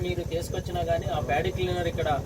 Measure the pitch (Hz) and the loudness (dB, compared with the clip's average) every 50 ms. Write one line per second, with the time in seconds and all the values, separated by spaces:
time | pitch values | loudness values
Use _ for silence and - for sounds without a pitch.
0 | 185 180 175 175 165 - 160 170 170 - - 185 180 - 175 175 170 165 170 165 | 0 -2 -2 -2 -2 -2 -2 -2 -2 -2 -4 -4 -4 -2 -2 0 2 2 2 2
1 | - - 156 151 - 139 143 156 170 185 175 - 180 180 180 175 170 170 - - | 2 0 0 0 0 2 2 2 2 0 0 0 0 0 2 2 0 0 0 0
2 | 156 156 147 135 - | 2 2 2 2 0